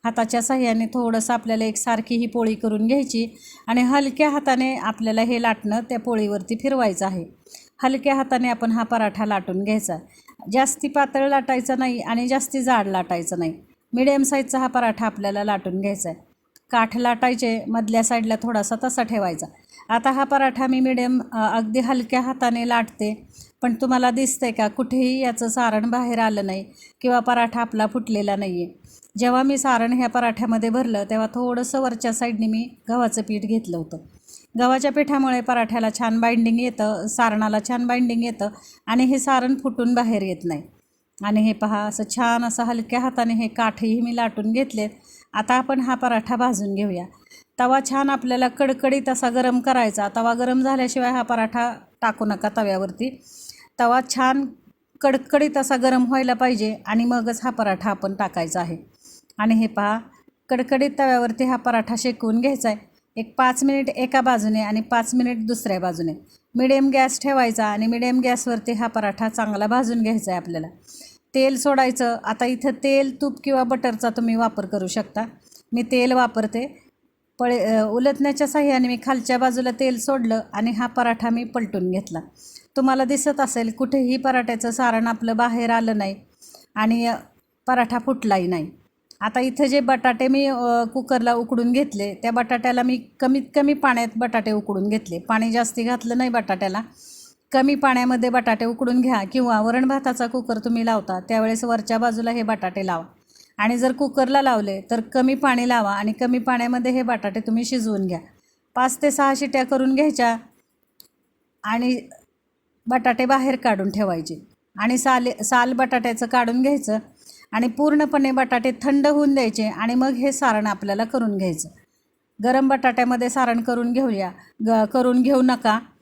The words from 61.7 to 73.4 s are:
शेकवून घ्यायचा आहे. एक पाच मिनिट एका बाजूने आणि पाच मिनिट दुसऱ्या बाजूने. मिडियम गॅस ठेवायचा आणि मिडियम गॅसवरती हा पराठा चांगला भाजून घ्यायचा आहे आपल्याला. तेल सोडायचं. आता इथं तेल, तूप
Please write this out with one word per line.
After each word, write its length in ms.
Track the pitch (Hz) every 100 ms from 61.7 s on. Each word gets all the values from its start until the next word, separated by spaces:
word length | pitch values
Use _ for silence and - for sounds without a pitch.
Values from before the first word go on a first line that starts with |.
| 233 220 233
शेकवून 440 | 254 233 226 226
घ्यायचा 280 | 254 269 233
आहे. 80 | 208 - _ _ -
एक 200 | 226 -
पाच 260 | 254 254
मिनिट 260 | 269 277 269
एका 320 | - 254 269
बाजूने 400 | 254 240 214 214
आणि 200 | 208 214
पाच 340 | 220 233 226 247
मिनिट 320 | 247 240 220
दुसऱ्या 320 | 233 220 185
बाजूने. 340 | 180 165 165 156 - _ _ 233
मिडियम 340 | 262 269 269
गॅस 300 | 262 262 -
ठेवायचा 460 | 277 269 240 220 214
आणि 220 | 208 220
मिडियम 320 | 233 247 254
गॅसवरती 520 | 247 240 254 226 220
हा 160 | 226 226
पराठा 420 | 226 208 202 220
चांगला 380 | 226 214 202 214
भाजून 340 | 247 233 233
घ्यायचा 300 | 220 226 -
आहे 100 | 180
आपल्याला. 260 | 175 165 160 - _ - - - _ 269
तेल 220 | 269 262
सोडायचं. 600 | 285 269 262 254 240 233
आता 220 | 202 220 247
इथं 260 | 254 262 262
तेल, 380 | 269 269 269 262
तूप 180 | 285 285